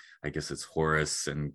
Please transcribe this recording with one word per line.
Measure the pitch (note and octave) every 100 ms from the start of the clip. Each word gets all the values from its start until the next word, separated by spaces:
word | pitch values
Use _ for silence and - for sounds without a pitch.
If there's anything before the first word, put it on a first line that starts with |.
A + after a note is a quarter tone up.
| - -
I | D2
guess | D2+ D2
it's | C#2
Horus | - E2 D#2 D#2 D2 - -
and | C#2+ D2